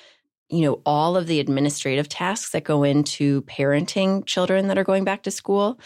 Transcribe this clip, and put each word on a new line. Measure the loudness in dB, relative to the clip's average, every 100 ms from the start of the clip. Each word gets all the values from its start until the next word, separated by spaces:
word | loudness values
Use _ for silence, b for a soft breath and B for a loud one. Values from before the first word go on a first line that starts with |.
| b b b _ -6
you | 0
know, | 2 0
all | 0 2 2 2
of | 0
the | -2
administrative | 0 0 0 -2 -2 -2 -4
tasks | -4 -4 -4 -4
that | -6
go | 0 2
into | 4 2 0 0 0 0
parenting | -2 -2 0 2 0 0 0 0 -2
children | -2 0 2 0
that | 0
are |
going | 2 0
back | 0 -4
to | -6
school, | -8 -2 0 0 -2